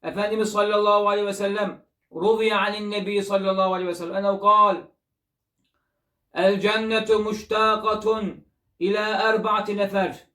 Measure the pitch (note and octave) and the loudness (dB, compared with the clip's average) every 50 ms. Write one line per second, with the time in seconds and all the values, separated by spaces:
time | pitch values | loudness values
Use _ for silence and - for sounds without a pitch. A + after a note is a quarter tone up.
0 | _ E3 C#3 F#3+ G#3 G#3 G#3+ A3 G#3+ - - G#3 G3+ G#3 G#3 G#3 G#3 G#3 G#3 G#3 | _ -10 -6 -4 -4 -2 -2 -2 -2 -2 0 0 0 2 2 2 4 4 4 4
1 | G#3 G3+ G3+ G#3 G#3 G3+ G3 F#3+ G3+ G3 G3+ G#3+ G#3 F#3 - - _ _ _ _ | 4 2 0 0 -2 -2 -4 -4 -4 -2 -2 -2 -4 -4 -6 -12 _ _ _ _
2 | _ _ - D#3+ E3+ G#3 A3+ A3 A3 G#3+ G#3+ G3+ G3 G#3 G#3 G#3 G#3 G#3 G#3 G#3 | _ _ -10 -2 2 2 2 2 2 2 2 2 0 -2 -2 -4 -6 -6 -6 -6
3 | F#3+ F#3+ G#3 G3+ F#3+ G3 G3+ G3 G3 G3 F#3+ F#3+ F#3+ F#3+ F#3 F3+ F#3 F3+ E3+ - | -4 -2 -2 -2 -2 0 -2 0 0 0 0 2 2 0 0 -2 -2 -4 -6 -6
4 | F3 E3+ - G3 G3+ G3+ G3 G3 G3 G3+ G#3 G#3+ G#3 G#3 F#3+ - - - _ _ | -8 -6 -4 -2 0 0 -2 0 2 4 6 6 6 4 4 0 -4 -14 _ _
5 | _ _ _ _ _ _ _ _ _ _ _ _ _ _ _ _ _ _ _ _ | _ _ _ _ _ _ _ _ _ _ _ _ _ _ _ _ _ _ _ _
6 | _ _ _ _ _ _ _ - F3+ F#3+ G3+ G3 F3 G#3 G#3+ A3 A3 A3 A3+ A3 | _ _ _ _ _ _ _ 2 2 2 2 4 0 0 0 0 -2 0 -2 -2
7 | G#3+ - A3 G#3+ G#3+ G#3+ G#3 G#3+ - - A3 G#3+ A3 A3 G#3+ G#3 - A3 - - | 2 2 2 2 2 -2 -4 -6 -6 -4 0 2 2 2 2 0 0 -2 -2 -2
8 | - G#3+ A3 G#3+ G#3 F#3 - - - _ _ _ _ _ _ _ E3+ F#3+ G3+ G#3+ | 0 -2 -2 0 -2 -6 -8 -10 -18 _ _ _ _ _ _ _ -2 -2 0 0
9 | G#3+ G#3+ G#3+ G3 G#3+ A3 A3 A3 - A3 G#3+ G#3+ G#3 G#3 G3+ G3 G3+ F#3+ F#3+ G3 | -2 -2 -2 0 0 2 0 0 0 0 0 0 -2 -2 -2 -2 -2 -2 0 -2
10 | F#3+ F3 C3 - - _ _ | -2 -2 -4 -10 -18 _ _